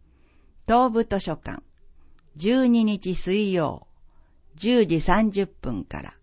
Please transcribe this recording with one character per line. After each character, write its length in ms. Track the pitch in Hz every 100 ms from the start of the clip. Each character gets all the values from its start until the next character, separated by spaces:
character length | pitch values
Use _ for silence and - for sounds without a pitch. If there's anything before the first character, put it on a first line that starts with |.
| _ _ _ _ _ - -
東 240 | 233 254
部 120 | 226
図 160 | 226 202
書 160 | 185 156
館、 260 | - - - _ - - - - _ 147
十 300 | 185 254 254
二 180 | 233
日 300 | 220 202 180
水 380 | 175 185 196 208
曜、 340 | 180 143 82 - _ - - _ _ - 151
十 280 | 214 247
時 160 | 190 165
三 300 | - 202 220
十 160 | 196 190
分 380 | - 135 104
か 180 | - 71
ら。 120 | - -